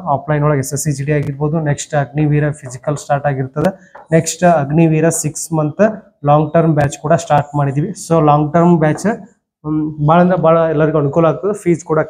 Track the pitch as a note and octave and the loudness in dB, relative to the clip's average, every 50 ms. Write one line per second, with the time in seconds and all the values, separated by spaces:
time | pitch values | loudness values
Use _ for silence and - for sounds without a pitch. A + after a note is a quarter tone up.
0 | F#3 E3 C#3+ B2+ - - D3+ D3 D3 D3+ D3+ C#3 B2+ - D3 C#3 - D#3 C#3+ C3 | -2 -4 -4 -4 -2 -2 -2 0 0 0 0 0 -2 -4 -6 -6 -4 -4 -4 -4
1 | C#3 C#3+ D3+ D3 C#3+ D3+ C#3 C3+ D3+ D3+ D3+ E3+ D#3 C#3+ C#3+ - - - - D3 | -4 -2 -2 -2 -2 -4 -6 -4 -4 -4 -2 -2 -2 -2 -4 -4 -6 -6 -4 -4
2 | C#3 C3+ - D3+ D#3 D3 D3 D3 D3 D3 D3 D3 - B2+ A#2+ B2+ - D#3 D3 C#3 | -4 -2 -2 -2 0 2 2 0 0 -2 -4 -6 -12 -14 -14 -10 -6 -6 -6 -6
3 | - - D3 C#3 C#3 D3 C#3 C3 C3+ C3 - D3+ D#3+ F#3+ G3 - - - - - | -4 -4 -4 -2 -2 -4 -4 -4 -6 -6 -4 -2 -2 -2 -2 -4 -16 -20 -20 -16
4 | - - D#3+ E3 - - - - F3+ F3 E3+ D#3 C#3 C3+ D3+ E3 E3+ D#3+ D#3 D#3 | -6 0 0 0 0 0 -4 0 2 2 2 2 0 0 2 2 4 4 4 2
5 | D#3 E3 D#3+ - - D3+ - - - - E3 D#3 D3+ D3 - - G3+ A3 G#3+ - | 0 0 0 -2 -6 -6 -8 -8 -10 -6 -4 -2 -2 -2 0 0 0 0 -2 -4
6 | - _ _ _ C#3+ C#3+ D3 D3+ D#3 D3+ - E3+ E3 E3 D3+ D3 C#3+ C#3 - - | -16 _ _ _ 0 2 2 2 2 2 0 2 2 2 2 2 0 -2 -4 -4
7 | - D3+ E3+ D#3 - - D3+ C#3+ - - - D3 C#3+ C#3 C3 D3 D3+ A3 F#3 - | -2 0 0 0 0 0 0 0 0 -2 -2 -2 -2 0 -2 -2 -4 -4 -6 -8
8 | - - E3 E3 D3+ D3+ C#3+ D3+ D3+ D3 D3+ E3+ E3+ F3 E3+ D#3+ D#3 D3+ D3 - | -4 0 0 2 4 4 4 4 2 2 2 2 4 4 4 4 2 0 0 -2
9 | - G3 A#3 - - - _ _ _ _ _ _ - D3+ D#3 D#3 D3+ D#3 D3 D3+ | -2 -4 -4 -4 -8 -20 _ _ _ _ _ _ -8 -4 -4 -2 -4 -4 -4 -2
10 | D3 D3+ D#3+ F3 F3 F3+ F#3 E3 D3+ D#3+ E3 E3 E3 D#3+ D#3 D3 D#3+ D3+ D#3+ D#3 | 2 4 4 4 4 4 2 2 2 2 4 4 2 0 0 0 0 2 2 0
11 | C#3+ C#3+ - E3+ E3 D#3+ C#3+ - - G3 G3+ G3+ - F3 E3+ C#3+ - - D#3+ D#3 | 0 0 0 2 2 2 0 0 -4 -4 -4 -2 0 0 0 0 -2 -2 -2 -2
12 | D#3 | -2